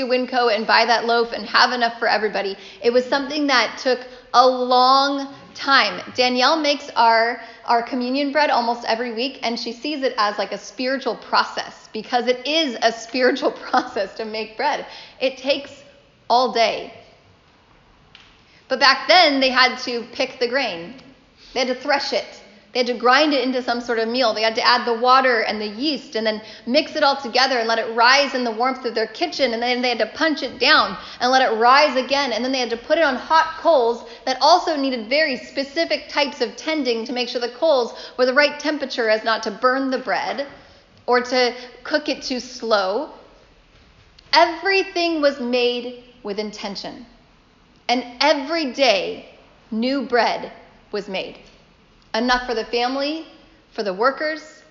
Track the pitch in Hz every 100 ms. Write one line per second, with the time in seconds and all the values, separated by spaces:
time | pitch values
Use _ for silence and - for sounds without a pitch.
0 | 247 254 247 254 240 214 214 220 233 226
1 | 233 233 233 214 202 226 240 247 233 233
2 | 226 208 214 190 202 196 - - 240 247
3 | 247 277 269 302 285 247 214 - 262 247
4 | - - - 240 254 254 247 247 254 269
5 | 277 277 277 - - - 277 269 208 180
6 | - 247 247 247 262 320 294 285 - -
7 | 233 226 233 240 - - - 233 233 254
8 | 247 269 285 294 294 240 233 233 233 220
9 | 247 226 269 - - 233 233 226 294 302
10 | 262 240 208 208 196 196 - - 254 269
11 | 262 185 - 226 220 - - - - 220
12 | 208 247 233 247 262 311 302 226 226 -
13 | - 254 247 277 302 - - 254 254 233
14 | 196 - 220 214 214 - 285 233 - -
15 | - - 262 262 262 311 - - - -
16 | _ _ - 240 247 - 107 - - -
17 | - - _ _ _ _ _ _ _ _
18 | _ - - _ _ _ - 247 262 262
19 | - 349 320 269 262 254 254 220 262 233
20 | - - 254 - 240 269 233 170 180 254
21 | - - _ _ - 254 254 254 294 294
22 | - 202 - - - - _ 247 240 226
23 | 240 269 311 277 254 254 247 240 247 226
24 | 226 254 233 214 220 226 240 240 226 226
25 | 247 262 262 226 - 214 214 208 311 269
26 | - 214 220 214 - - 226 277 311 311
27 | 285 269 233 240 269 254 226 226 214 226
28 | 233 269 277 254 240 214 254 254 240 -
29 | 220 - 330 - 254 226 240 247 254 226
30 | 214 - 320 285 262 - 262 294 202 185
31 | - - 247 262 - 220 240 277 302 254
32 | 254 277 269 220 254 262 233 226 - 320
33 | 294 247 - 320 311 - 339 294 233 233
34 | - - - 262 277 349 349 302 269 254
35 | 214 285 320 254 - 269 277 330 330 294
36 | - 302 285 - 226 - 311 311 254 226
37 | 233 247 247 254 240 - 330 269 226 -
38 | - - 254 262 294 - 294 294 262 -
39 | 226 220 226 220 220 196 254 262 269 262
40 | - 156 160 220 285 - - - _ _
41 | - 247 247 254 240 240 - - - 302
42 | 302 262 - 254 - - 226 208 190 214
43 | 320 - - _ _ _ _ _ _ _
44 | _ _ _ 277 339 330 381 381 - 349
45 | 339 311 285 277 240 247 240 247 240 247
46 | - - 208 202 214 208 208 185 165 -
47 | 240 _ _ _ _ _ _ _ - 254
48 | 254 - 285 302 269 330 277 240 262 196
49 | 165 220 - - _ _ _ 220 254 277
50 | 220 233 220 160 - - - _ _ 208
51 | 196 190 - - - _ _ _ _ _
52 | _ 226 247 247 247 220 214 240 247 269
53 | 285 320 311 - _ _ _ - 202 185
54 | 254 269 311 311 - - -